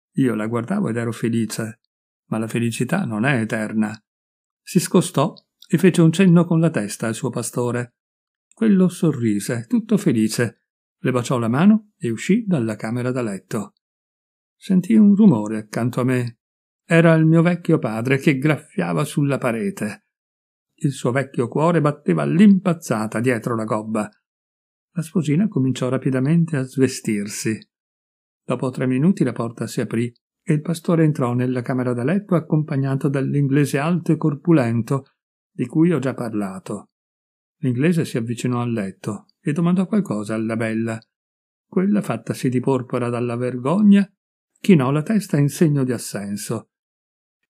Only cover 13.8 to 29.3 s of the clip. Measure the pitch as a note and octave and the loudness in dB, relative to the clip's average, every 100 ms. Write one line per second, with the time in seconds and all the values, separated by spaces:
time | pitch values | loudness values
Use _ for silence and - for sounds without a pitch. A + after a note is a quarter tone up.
13.8 | _ _ _ _ _ _ _ _ - F#3 | _ _ _ _ _ _ _ _ -2 0
14.8 | - A3 G3+ G3 G#3+ A2+ G#2+ G#2+ - C3 | 4 6 6 8 6 6 0 -8 -6 -4
15.8 | A#2+ C3 B2+ B2+ A#2+ - _ _ _ _ | -4 -2 0 0 -4 -10 _ _ _ _
16.8 | - E3 E3 D#3+ D#3+ E3 E3 E3+ - D#3 | 2 4 6 6 6 4 4 0 0 0
17.8 | A#2+ A2 B2 C3+ D#3+ C3 D3+ D3+ - - | 0 -2 0 2 2 2 0 0 -4 -8
18.8 | F3 E3 D3 D#3+ C#3+ B2+ B2+ A2+ G2+ - | -4 -4 -2 -2 0 0 -2 -2 -4 -6
19.8 | G#2+ - _ _ _ _ _ _ _ - | -8 -10 _ _ _ _ _ _ _ -6
20.8 | C#3 - C3 C3+ C3+ - A#2 C#3+ E3 E3+ | -4 -2 -2 -2 -4 -4 -2 0 2 2
21.8 | D3 D3 - D#3+ D3 E3 G#3+ F#3+ F#3 E3 | 0 -2 -2 -2 2 6 6 6 2 -4
22.8 | - A2 A2 A2+ B2 A#2 B2 A2+ A2 A2 | -2 -4 -2 -2 0 0 -2 -4 -4 -4
23.8 | G#2+ A2 G#2 _ _ _ _ _ _ _ | -4 -4 -6 _ _ _ _ _ _ _
24.8 | _ E3+ - F#3 D3 D3+ A3 C#3+ C3 B2 | _ -8 -4 -2 0 0 0 0 -2 -2
25.8 | B2+ D#3+ C#3+ C3 C3+ E3+ E3 C#3+ B2+ C3 | -2 -2 -2 -2 2 2 0 -2 -4 0
26.8 | C3 C3 - G#2 G2+ - - G#2+ - _ | 0 0 -4 -4 -4 -6 -4 -6 -8 _
27.8 | _ _ _ _ _ _ - B2 B2+ C3+ | _ _ _ _ _ _ -6 -4 -4 -4
28.8 | B2+ B2+ E3+ F3 C3 | -2 2 2 2 0